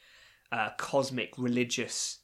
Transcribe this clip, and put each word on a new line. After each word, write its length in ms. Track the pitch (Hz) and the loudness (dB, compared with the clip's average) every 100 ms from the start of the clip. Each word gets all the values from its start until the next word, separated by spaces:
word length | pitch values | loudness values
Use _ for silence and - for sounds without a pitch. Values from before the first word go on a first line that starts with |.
| - - - - _ | -20 -20 -20 -20 _
uh, 180 | 117 104 - | -2 -2 -2
cosmic, 580 | - 139 131 127 101 - | 0 2 2 0 -4 -2
religious, 840 | 123 120 120 - 107 - - - | 2 2 2 0 -2 -2 -4 -6